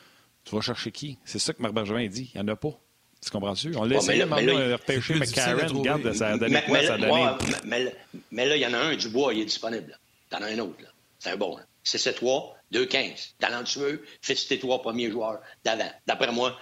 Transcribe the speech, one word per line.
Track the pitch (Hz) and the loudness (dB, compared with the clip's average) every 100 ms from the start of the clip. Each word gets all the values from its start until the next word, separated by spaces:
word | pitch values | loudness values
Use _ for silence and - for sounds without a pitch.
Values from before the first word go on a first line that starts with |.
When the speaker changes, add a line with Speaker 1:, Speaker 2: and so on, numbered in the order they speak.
| - _ _ _ | -20 _ _ _
Speaker 1:
Tu | - 107 | -6 -4
vas | |
chercher | 113 117 113 | -2 -4 -6
qui ? | - 147 131 | -8 -12 -12
C'est | - 107 | -10 -4
ça | - | -4
que | - | -2
Marc | 113 | -2
Bergevin | 110 101 113 110 | -2 0 0 -2
dit, | 104 131 | -6 -10
il | - | -4
n'y | |
en | 104 | -4
a | 107 | -2
pas. | 151 - _ _ _ - | -4 -8 _ _ _ -14
Tu | - | -8
comprends-tu ? | - 101 95 156 147 | -4 -2 -2 -4 0
On | |
l'a | |
Speaker 2:
Ouais, | 110 | 2
mais | 135 | 2
Speaker 1:
essayé, | 92 113 | 4 2
Speaker 2:
là, | - | 4
mais | 151 | 4
là, | 120 | 4
Speaker 1:
on | 143 | 4
a | |
Speaker 2:
il | 127 | 2
Speaker 1:
repêché | 120 - 131 | 0 0 -2
Speaker 3:
c'est | 117 | 2
plus | 160 | 0
difficile | 127 117 | 2 2
à | 123 | 2
Speaker 1:
McCarron, | 123 - | 2 0
Speaker 3:
trouver. | 135 127 | 0 0
Speaker 1:
regarde, | 147 117 | 2 0
ça | 110 107 | 0 0
a | 107 | 2
donné | 113 | 4
Speaker 2:
Mais, | 147 | 4
Speaker 1:
quoi, | 147 135 | 4 4
Speaker 2:
mais | 156 | 4
Speaker 1:
ça | |
a | 107 | 4
Speaker 2:
là, | - | 4
Speaker 1:
donné | 156 | 6
Speaker 2:
ouais, | 147 - - - 107 | 4 2 -2 -2 -2
mais, | 120 127 - - - - | -2 -2 -4 -16 -18 -10
mais | 110 131 | 0 2
là, | 151 | 2
il | |
y | 123 | 2
en | |
a | 120 | 2
un, | 156 139 | 0 0
Dubois, | 123 117 139 | 0 2 2
il | 110 | 2
est | |
disponible, | 107 - 113 113 78 | -2 -2 -4 -6 -8
là. | - _ _ - | -20 _ _ -12
T'en | - | -8
as | 104 | -6
un | 110 | -4
autre, | 95 - | -6 -8
là. | - _ _ - | -20 _ _ -10
C'est | 90 | -6
un | 95 | -4
bon, | 95 64 | -4 -6
là. | - _ | -14 _
Six | - - | -4 0
sept | 131 - | 0 2
trois, | 123 135 175 - - | 2 2 0 -18 -4
deux | 113 | 0
quinze. | 127 135 104 - - - | 2 0 0 -6 -12 -2
Talentueux, | 104 120 120 139 143 147 - - | -2 -2 -4 -2 -2 -4 -10 -12
fixe | - 135 - | -4 -2 0
tes | 135 | -2
trois | 127 127 | 0 0
premiers | 113 117 117 | 0 -2 -2
joueurs | 113 110 107 - - | -2 -4 -6 -12 -6
d'avant. | 117 110 92 - - | -2 -2 -4 -6 -4
D'après | 113 127 | 0 0
moi, | 117 123 123 | 2 0 -2